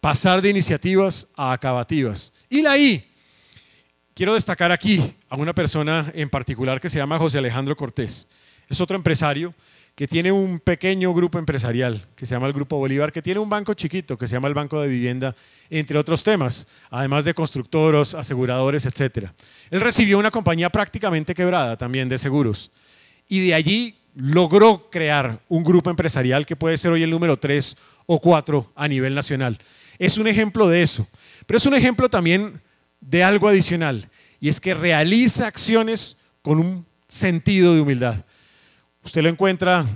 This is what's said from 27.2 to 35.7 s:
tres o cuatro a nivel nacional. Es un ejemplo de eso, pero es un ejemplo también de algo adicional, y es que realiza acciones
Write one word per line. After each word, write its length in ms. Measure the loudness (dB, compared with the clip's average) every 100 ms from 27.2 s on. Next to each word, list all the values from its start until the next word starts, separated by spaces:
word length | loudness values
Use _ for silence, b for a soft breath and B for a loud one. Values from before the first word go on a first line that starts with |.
| 0 0
tres 380 | 0 -2 -2 -6 b b _
o 140 | 2
cuatro 520 | 4 4 4 -2 -2 -6
a 120 | -2
nivel 260 | 0 0
nacional. 440 | -2 -4 -2 -2 -4 B B B B
Es 180 | 0 2
un 120 | 2
ejemplo 400 | 2 0 2 4
de 140 | 4
eso, 240 | 2 0 -6 B B B -2
pero 120 | 2
es 80 | 4
un 80 |
ejemplo 340 | 4 2 2 0
también 540 | 2 2 0 0 -10 _ _ _ _
de 220 | -4 2
algo 260 | 4 4 4
adicional, 600 | 4 2 0 -2 -4 -8 b b b
y 80 | -2
es 120 | -2
que 120 | -2
realiza 760 | -2 2 2 4 4 4 2 0
acciones 720 | -2 2